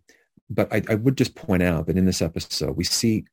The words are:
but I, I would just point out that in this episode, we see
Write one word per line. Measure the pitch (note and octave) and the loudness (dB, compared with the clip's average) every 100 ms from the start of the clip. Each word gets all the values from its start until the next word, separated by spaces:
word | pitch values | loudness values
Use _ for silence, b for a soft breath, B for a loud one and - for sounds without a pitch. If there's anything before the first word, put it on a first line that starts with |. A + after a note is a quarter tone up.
| _ b b _ - | _ b b _ -8
but | G#2+ G2+ | -4 0
I, | A2 - | 0 0
I | G#2+ | 0
would | B2 C3+ | 2 2
just | B2+ - | -2 -2
point | - F2+ | 0 2
out | F2+ D#2+ D#2+ | 2 2 0
that | F#2 | 2
in | F#2 | 2
this | F2+ | 2
episode, | E2+ E2+ - - D2 C#2+ | -2 -4 -8 -6 -4 -4
we | |
see | - - A#2 A2 - | -2 0 0 0 -4